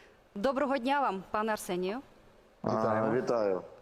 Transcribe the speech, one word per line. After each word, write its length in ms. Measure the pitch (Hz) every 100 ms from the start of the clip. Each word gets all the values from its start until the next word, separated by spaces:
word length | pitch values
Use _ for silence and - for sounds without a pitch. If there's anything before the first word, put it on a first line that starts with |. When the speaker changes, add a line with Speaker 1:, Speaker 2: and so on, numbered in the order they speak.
| - - - 208
Speaker 1:
Доброго 420 | 226 254 285 269
дня 240 | 240 285
вам, 220 | 247 190 180
пане 200 | 214 220
Арсенію. 480 | 214 - 180 185 226 - - - - - _
Speaker 2:
А, 60 | -
Speaker 3:
Вітаємо. 480 | 110 110 110 110 120
Speaker 2:
вітаю. 440 | 123 120 104 92 - -